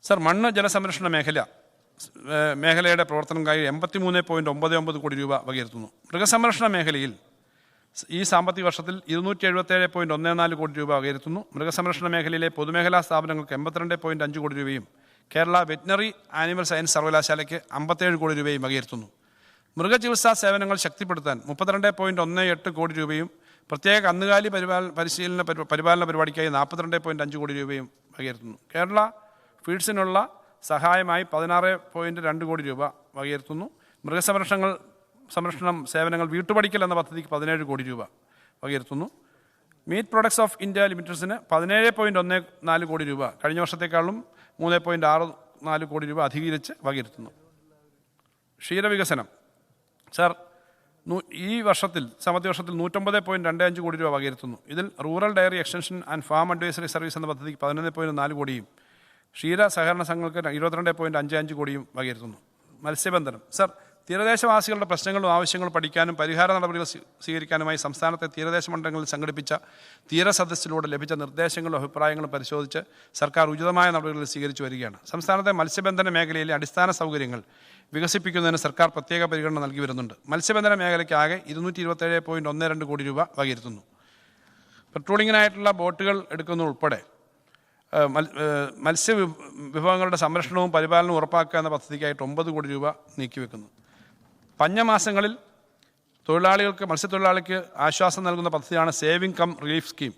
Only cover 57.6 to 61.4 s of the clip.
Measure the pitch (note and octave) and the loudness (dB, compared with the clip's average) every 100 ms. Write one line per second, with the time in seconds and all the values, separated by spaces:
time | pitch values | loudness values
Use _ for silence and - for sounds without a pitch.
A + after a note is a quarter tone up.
57.6 | C#3+ D3+ E3 D#3 D#3+ D3 C#3+ D3 C#3 B2+ | -4 -2 -4 -4 -4 -2 -4 -4 -6 -6
58.6 | G2 _ _ _ _ _ _ - D#3+ F3+ | -10 _ _ _ _ _ _ -8 -2 2
59.6 | G#3 F3 E3 F3 E3 E3+ E3 E3 D#3+ D3 | 2 4 0 0 -2 -4 -4 -4 -6 -2
60.6 | E3+ E3 E3+ D#3+ D#3+ D3+ D3 D#3 | -2 0 -2 0 -2 -2 -2 -2